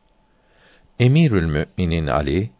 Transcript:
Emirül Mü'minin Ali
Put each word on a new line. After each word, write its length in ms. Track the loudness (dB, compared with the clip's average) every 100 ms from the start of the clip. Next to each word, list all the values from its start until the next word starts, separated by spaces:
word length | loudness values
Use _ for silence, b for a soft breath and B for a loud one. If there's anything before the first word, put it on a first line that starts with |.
| _ _ b b b b b b b 0
Emirül 460 | 2 4 4 2 0
Mü'minin 640 | -2 -4 -4 -4 -2 -2
Ali 420 | -2 -2 -2 -4